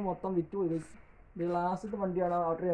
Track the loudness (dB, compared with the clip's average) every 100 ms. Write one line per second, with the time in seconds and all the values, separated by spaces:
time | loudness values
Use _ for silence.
0 | -2 -2 0 0 0 0 0 0 -4 -14
1 | -20 -20 -16 -4 0 2 0 -2 -4 -2
2 | 0 2 2 2 2 2 2